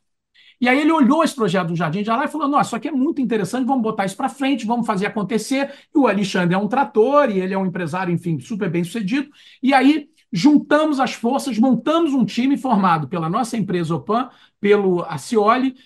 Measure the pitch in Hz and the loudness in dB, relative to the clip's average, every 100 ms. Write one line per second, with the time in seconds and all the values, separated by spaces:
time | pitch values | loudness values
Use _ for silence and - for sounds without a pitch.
0 | _ _ _ _ _ _ 247 269 302 320 | _ _ _ _ _ _ 2 4 2 4
1 | 233 311 320 269 208 185 170 170 165 185 | 4 4 0 0 0 0 -2 -2 -2 -2
2 | 208 233 294 302 285 285 - 226 285 285 | -2 -2 -2 -4 -2 0 0 -4 -6 -2
3 | 285 285 240 220 185 247 254 269 220 214 | -2 -2 -2 -2 -2 -4 -2 -2 -2 -2
4 | 190 - 262 - 269 277 214 240 226 202 | -6 -4 -8 -2 -2 -2 -2 -2 -2 -2
5 | 202 208 196 220 - 269 277 - _ 302 | -2 -4 -4 -4 -2 -2 -4 -8 _ 2
6 | 240 202 190 190 175 185 208 254 269 214 | 2 2 0 0 2 0 0 0 0 2
7 | 240 294 269 190 185 190 190 180 165 180 | 4 4 2 0 -2 -2 -4 -4 -4 -4
8 | 180 170 175 151 - 196 196 170 175 233 | -2 -2 -2 -6 -6 -6 -2 -2 -4 -4
9 | 185 277 285 _ - - 254 262 269 302 | -4 -4 -6 _ -20 -4 2 4 4 2
10 | - _ _ 180 247 294 - 294 311 269 | -4 _ _ 2 4 4 4 2 2 0
11 | 240 - 233 277 277 214 262 240 - 330 | -2 -2 -2 -2 -2 2 2 2 2 0
12 | 330 269 214 - 262 285 262 208 190 160 | 2 2 0 0 0 0 0 2 2 2
13 | 139 175 160 214 240 240 180 175 160 165 | -2 -6 -4 -4 -4 -4 -4 -4 -2 -4
14 | - 226 262 _ _ _ 202 208 190 175 | -2 -4 -4 _ _ _ 2 4 4 0
15 | 165 170 - 220 208 254 262 - | -4 -10 -2 0 2 2 0 -6